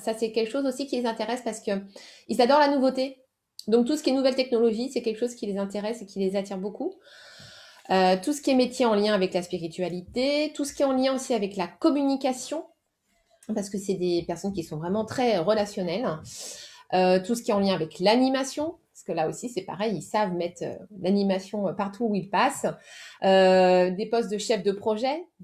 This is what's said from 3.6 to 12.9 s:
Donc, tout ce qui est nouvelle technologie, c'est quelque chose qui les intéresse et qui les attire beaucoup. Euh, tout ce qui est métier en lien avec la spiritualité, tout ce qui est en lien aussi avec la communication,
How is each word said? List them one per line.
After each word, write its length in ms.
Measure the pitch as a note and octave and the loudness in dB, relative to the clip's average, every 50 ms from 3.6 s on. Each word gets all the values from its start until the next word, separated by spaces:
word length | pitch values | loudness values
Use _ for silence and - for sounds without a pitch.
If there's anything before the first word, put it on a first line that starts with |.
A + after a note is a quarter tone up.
| - - | -2 2
Donc, 180 | G#3+ A#3+ A#3+ | 4 4 4
tout 100 | A#3+ D4+ | 2 0
ce 60 | D4 - | 0 0
qui 80 | C4 | 2
est 40 | B3+ | 2
nouvelle 200 | C4+ C4 C4+ C4 | 4 2 2 2
technologie, 560 | C4 B3+ B3+ A#3+ A3+ A#3 A#3 G#3+ G#3+ B3 C4+ | 2 0 0 2 2 4 2 2 0 -4 -4
c'est 120 | - B3 A#3 | -4 -4 -2
quelque 180 | A3+ A3 A3 | -2 -2 -2
chose 160 | B3 B3 A#3+ | -4 -6 -6
qui 100 | - - | -6 -6
les 120 | G3+ G3 G3 | -6 -4 -4
intéresse 440 | G3 G3 G3+ G#3+ G3+ G#3+ A#3+ A#3 G3+ | -4 -4 -6 -6 -6 -6 -6 -8 -10
et 40 | |
qui 120 | F#3+ - G3 | -10 -4 -2
les 160 | G3 F#3+ F#3 | -2 0 0
attire 240 | G3+ G3 G3 G3+ F#3+ | -2 -4 -4 -6 -8
beaucoup. 400 | F#3+ G#3 G3+ - C4 F#4 - - _ - - - - - - - - - - - - - - - - - | -8 -8 -8 -6 -8 -8 -8 -10 _ -20 -20 -20 -20 -20 -20 -20 -20 -20 -20 -20 -20 -20 -20 -20 -4 0
Euh, 260 | F#3+ F#3+ F#3 F#3 F#3+ F#3 F#3 | 2 4 4 4 4 2 0
tout 100 | D4 D4 | -2 -4
ce 80 | C#4+ | -2
qui 100 | - D4 | 0 2
est 40 | C4+ | 4
métier 320 | B3+ B3+ B3 B3+ - B3+ | 4 4 2 0 0 2
en 80 | A#3 G#3+ | 2 4
lien 180 | G3+ G#3 G#3+ G#3+ | 2 2 2 2
avec 220 | G3 F#3 F#3 - | 2 2 0 0
la 80 | F3+ F3+ | -2 -4
spiritualité, 1080 | - - F3+ E3 E3 - - F3+ E3+ E3+ F3+ F3+ - - B3 B3+ C#4 D4 D4 D4+ D4+ D4+ | -4 -6 -6 -6 -8 -6 -6 -6 -4 -6 -8 -10 -8 -4 -2 0 0 0 0 0 -2 -4
tout 100 | - C#4+ | -6 -6
ce 80 | C#4 - | -6 -2
qui 100 | - C#4+ | 0 0
est 40 | |
en 60 | C#4 C4 | 2 2
lien 220 | C4 C4 C4+ C4+ | 2 2 0 0
aussi 200 | B3+ B3+ - B3+ | -2 -2 -2 -2
avec 220 | A3 G3+ G3 G3 | -2 -2 -4 -4
la 100 | F#3+ F3 | -4 -6
communication, 1000 | F3+ - - - E4 C4+ C#4+ C#4 C#4 C#4 C4+ C4+ C4 B3 - - - C#4+ D#4 E4+ - _ _ _ _ | -6 -4 0 2 2 2 2 2 0 0 0 0 -2 -4 -4 -6 -8 -8 -8 -8 -12 _ _ _ _